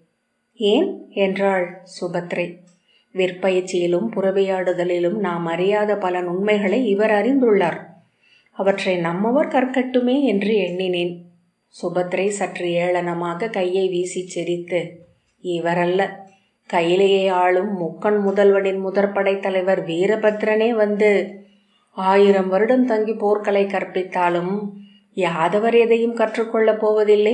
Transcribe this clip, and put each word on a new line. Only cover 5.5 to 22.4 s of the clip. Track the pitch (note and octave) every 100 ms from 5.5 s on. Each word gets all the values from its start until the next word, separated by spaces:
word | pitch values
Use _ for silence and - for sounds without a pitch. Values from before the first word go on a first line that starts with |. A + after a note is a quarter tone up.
| E3+ F#3 G#3 G#3 G3+
பல | F#3 F3+
நுண்மைகளை | F3+ F3 G#3 G#3 G3+ A3 A#3+
இவர் | G3 A3
அறிந்துள்ளார். | G#3 A3 C#4 A#3+ G3+ E3+ - - - _ _ _ _ _
அவற்றை | - G3 G3 G3+ F3+
நம்மவர் | E3+ F3 A3 C4+ D#4
கற்கட்டுமே | C#4 B3+ C4+ B3+ B3 B3 C4+
என்று | C4+ G3+ G3+ A3
எண்ணினேன்." | F3+ F3 F#3 F3+ F3 F3 - _ _ _ _ -
சுபத்ரை | F3+ F3 F3+ F3+ G3
சற்று | G3+ F3 - F3
ஏளனமாக | E3+ F3+ F3+ F3 E3+ F3 F3 A3+
கையை | G#3+ F3+ F#3 F#3+
வீசி | F3 F3+ F#3+
சிரித்து, | F3+ F3 E3+ F3 F3 F3 E3+ - - _ _ _
"இவரல்ல, | F#3 E3+ E3 F3 F3 F#3 - - - _ _ _ -
கையிலேயே | F3+ E3+ F3+ G3 G3 F#3+
ஆளும் | F3+ F3+ F#3 G3+ F#3+
முக்கண் | E3+ E3+ G#3+ G#3 G3
முதல்வனின் | G3 G3+ G3 F#3+ F#3+ F#3+
முதற்படை | G3 G3 G3+ G3 G3
தலைவர் | G3 F#3+ F#3 F#3 E3
வீரபத்ரனே | E3 G3 G#3+ G#3+ G#3 G#3+ G#3+ A3
வந்து | A3+ G#3 G#3 G#3+ G3 E3+ - - _ _ _ _ -
ஆயிரம் | F#3+ G3 G3+ G3